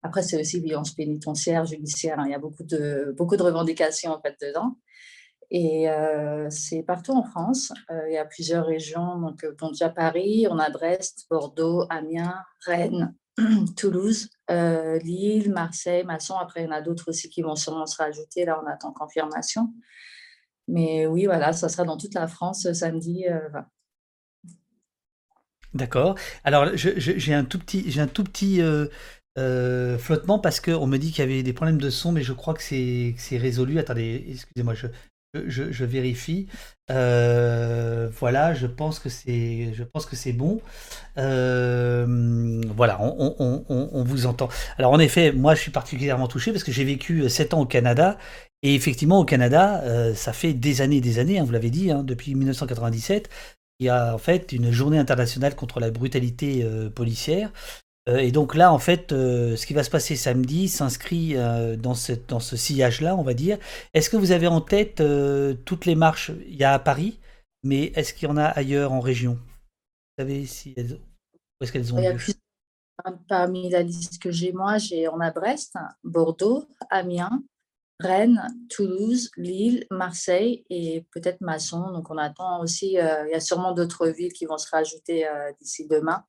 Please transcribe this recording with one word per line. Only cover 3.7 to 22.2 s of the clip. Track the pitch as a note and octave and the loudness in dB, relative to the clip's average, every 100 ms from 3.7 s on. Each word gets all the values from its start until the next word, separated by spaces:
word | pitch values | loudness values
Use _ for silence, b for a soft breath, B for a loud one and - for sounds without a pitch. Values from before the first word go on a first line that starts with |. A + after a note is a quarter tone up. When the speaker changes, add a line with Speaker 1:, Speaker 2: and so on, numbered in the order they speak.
| E3 D#3 D#3 E3+ | 0 0 -2 -6
Speaker 1:
en | D#3 | -6
fait, | D3 C#3+ | -6 -8
dedans. | C#3+ D3 A3+ - _ B B B B B - | -8 -4 -4 -6 _ B B B B B -6
Et, | F3 E3 D#3 D#3+ | -2 0 2 0
euh, | D#3 D#3 D3+ D3+ D3+ D3+ | 0 0 0 -2 -4 -6
c'est | D3+ - D#3+ | -8 -6 -8
partout | D#3+ F3+ - | -4 -6 0
en | C4 | 0
France. | - F3+ F3 C4 - - - | 0 -4 -2 -2 -4 -10 -12
Euh, | E3 D#3 | -8 -4
il | |
y | D#3+ | -4
a | |
plusieurs | D#3 - E3 E3+ D#3+ | -6 -8 -2 0 0
régions. | D#3+ D#3 E3+ F3 F3 | -2 -4 -6 -4 -4
Donc, | E3 D3+ | -6 -6
euh, | D#3 D3 | -12 -8
bon, | D#3+ | -10
déjà | D3+ E3 | -2 -2
Paris, | E3+ D#3+ E3+ G3 A3 A3 | 0 0 0 0 2 2
on | E3 | 2
a | D3+ | -2
Brest, | - E3 F#3 F#3 - - | -2 -2 -2 -4 -12 -4
Bordeaux, | D#3+ C#3+ C#3+ E3 E3+ E3+ | -2 -2 -2 0 0 -2
Amiens, | E3 D#3 E3 E3+ F#3 F#3 _ - | -4 -6 -4 -4 -6 -14 _ -4
Rennes, | E3+ F3 F3 E3+ - _ - | -2 0 -2 -4 -6 _ 0
<clears throat> | A3 G#3+ F3 - | 4 4 2 0
Toulouse, | G3+ F3+ G3+ A3 - _ - | 0 0 0 -2 -4 _ -2
euh, | E3+ E3+ E3 D#3+ D#3+ | 2 2 2 0 -2
Lille, | E3 F3+ G3+ G#3+ G3+ | -2 -2 0 2 2
Marseille, | F#3+ E3 E3+ F3+ F3 F3 | -2 -4 -6 -2 0 0
Masson. | D#3+ - F#3 | -6 -6 -6
Après, | F3+ E3+ | -6 -6
il | E3 | -6
y | |
en | |
a | D#3 | -6
d'autres | D3+ E3+ - | -6 -6 -6
aussi | E3 E3 | -8 -8
qui | - | -6
vont | D#3+ D#3 | -4 -4
sûrement | D#3+ D#3+ D#3 | -6 -6 -6
se | - | -4
rajouter. | D#3 D3+ D#3 - F3 | -4 -6 -10 -4 -2
Là, | D#3+ | -2
on | D#3 | -4
attend | D3 D3+ | -10 -10
confirmation. | - D3+ - D#3 D#3 D3 - A#3 - B B B B B B B _ - | -10 -8 -6 -4 -6 -6 -2 -4 -4 B B B B B B B _ -6
Mais | E3+ D#3+ D#3+ D#3+ | -2 0 0 0
oui, | E3 G3 | 2 2
voilà, | E3+ D3+ | 2 2
ça | E3 F3 | 0 -2
sera | - | -2
dans | F3 D#3 | -4 -4
toute | G#3+ | -8
la | - | -6